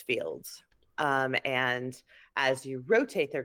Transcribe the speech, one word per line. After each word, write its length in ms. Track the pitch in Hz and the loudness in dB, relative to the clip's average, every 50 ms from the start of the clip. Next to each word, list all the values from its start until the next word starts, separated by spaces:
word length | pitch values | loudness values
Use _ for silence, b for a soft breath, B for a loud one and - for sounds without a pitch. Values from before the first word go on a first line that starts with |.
| - - | -4 -4
fields. 540 | 123 110 - 80 78 - - - - - - _ _ _ _ _ _ - | -2 -2 -2 -4 -8 -10 -12 -14 -18 -18 -20 _ _ _ _ _ _ -2
Um, 380 | 151 143 139 135 135 131 131 - - | 0 2 2 2 2 2 0 0 0
and 480 | 135 131 127 131 123 123 123 127 131 127 - B B B B B B _ - | 0 0 2 2 2 0 -2 -4 -6 -8 -12 B B B B B B _ 0
as 280 | 139 131 135 131 135 | 2 2 2 0 -2
you 100 | 135 135 131 127 135 | -6 -8 -6 0 2
rotate 440 | 220 233 285 - - 196 151 139 | 4 4 4 2 0 0 -2 0
their 120 | - 143 123 | -2 -4 -4